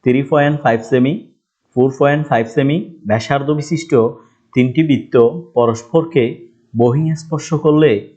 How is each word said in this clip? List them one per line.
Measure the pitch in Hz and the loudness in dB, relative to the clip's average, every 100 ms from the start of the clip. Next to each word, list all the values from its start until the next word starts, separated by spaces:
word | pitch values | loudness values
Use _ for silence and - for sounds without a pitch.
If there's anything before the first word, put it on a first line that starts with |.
| 131 | 2
থ্রি | 127 139 | 0 0
পয়েন্ট | 151 147 147 | 0 2 0
ফাইভ | 131 113 - | 0 -2 0
সেমি, | 131 127 185 - _ _ _ _ | 0 0 -2 -10 _ _ _ _
ফোর | 127 131 131 | 0 0 2
পয়েন্ট | 143 147 151 | 0 0 0
ফাইভ | 117 113 151 | -2 0 -2
সেমি | 139 151 - - 101 | 0 -2 -6 -14 -4
ব্যাসার্ধ | 110 - 139 139 151 | -4 -2 -4 -2 -4
বিশিষ্ট | 143 160 - 135 113 - _ _ _ | -4 -6 0 0 0 -4 _ _ _
তিনটি | 127 123 127 160 | 0 0 0 0
বৃত্ত | 123 - 123 117 170 - 123 | 0 0 2 2 0 -6 0
পরস্পরকে | 117 110 - 165 160 143 117 - - _ _ 113 | 0 -2 -2 -2 0 -2 -2 -6 -18 _ _ 0
বহিঃস্পর্শ | 120 135 160 160 - 151 - 151 156 | 0 2 -2 -4 -6 -10 -4 -2 2
করলে | 151 156 104 - | 4 2 2 -4